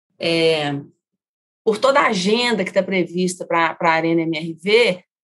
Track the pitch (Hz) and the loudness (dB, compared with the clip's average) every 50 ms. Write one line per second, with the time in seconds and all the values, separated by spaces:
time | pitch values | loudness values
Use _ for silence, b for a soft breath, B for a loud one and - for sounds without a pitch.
0 | _ _ _ - 170 165 165 165 165 160 160 156 147 143 143 139 - - _ _ | _ _ _ -6 -4 -2 0 2 2 2 2 2 -2 -4 -4 -6 -8 -12 _ _
1 | _ _ _ _ _ _ _ _ _ _ _ _ - 220 208 208 - 262 269 285 | _ _ _ _ _ _ _ _ _ _ _ _ -2 -2 -2 2 2 2 2 4
2 | - 269 220 185 175 196 214 240 247 240 233 185 - - - 196 185 190 196 185 | 2 2 0 0 0 0 0 2 2 0 0 -2 -2 -2 -2 -2 -2 0 0 -2
3 | 175 175 170 180 185 180 180 - - - 180 170 165 160 - - 170 170 160 160 | -2 -2 -2 -2 -2 -2 -4 -6 -6 -2 0 0 0 0 -2 -2 0 0 0 2
4 | 160 165 165 170 165 165 165 156 165 170 160 156 - 202 214 233 240 202 185 - | 0 0 0 0 0 -2 -4 -6 -6 -8 -10 -8 -2 2 2 4 4 2 0 -4
5 | _ _ _ _ _ _ _ | _ _ _ _ _ _ _